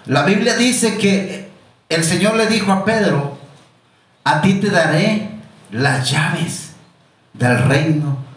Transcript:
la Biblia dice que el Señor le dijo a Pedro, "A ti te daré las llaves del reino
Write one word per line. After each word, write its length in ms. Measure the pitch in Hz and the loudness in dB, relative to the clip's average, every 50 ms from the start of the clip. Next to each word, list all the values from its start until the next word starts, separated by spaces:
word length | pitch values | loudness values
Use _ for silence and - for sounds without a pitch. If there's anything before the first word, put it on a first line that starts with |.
| - | -6
la 180 | 113 135 147 151 | -2 0 0 2
Biblia 320 | 185 208 226 233 233 233 | 2 2 2 2 2 2
dice 420 | - 240 254 - - 233 214 190 | 2 2 2 2 2 0 0 0
que 520 | - 196 196 - - - - - - - - - - _ _ _ _ _ - | 0 0 2 2 0 -2 -4 -10 -12 -16 -18 -20 -20 _ _ _ _ _ -4
el 140 | 160 165 160 | -2 -2 0
Señor 320 | 160 185 170 190 214 220 | 0 0 0 2 2 2
le 100 | 220 220 | 2 0
dijo 260 | 214 226 220 196 196 | 0 0 0 0 0
a 140 | 190 196 - | 0 0 0
Pedro, 520 | 214 226 214 202 156 151 143 139 - - - - - - - - _ _ _ _ _ _ _ _ _ _ _ - | 0 0 0 0 0 0 -2 -2 -4 -8 -14 -18 -20 -20 -20 -20 _ _ _ _ _ _ _ _ _ _ _ -2
"A 180 | 139 156 151 | -2 0 2
ti 140 | 151 196 196 | 2 2 2
te 140 | - 214 202 | 2 0 0
daré 640 | 185 170 160 151 151 175 196 220 214 208 - - - - - - - - - - | 2 2 2 2 2 2 2 2 0 -2 -4 -6 -12 -16 -18 -20 -20 -20 -16 -8
las 400 | 101 117 139 139 135 131 127 - | -4 0 0 0 0 0 -2 -2
llaves 600 | 139 147 156 151 151 151 170 - - - - - - - - _ _ _ _ _ _ _ _ _ - | 0 0 0 -2 -2 -4 -4 -6 -6 -8 -12 -16 -20 -20 -20 _ _ _ _ _ _ _ _ _ -6
del 240 | - 123 123 123 120 127 | -2 0 0 2 2 2
reino 540 | 131 139 147 160 165 156 151 151 143 135 131 - - - | 2 2 2 2 2 0 0 0 -2 -4 -6 -8 -12 -18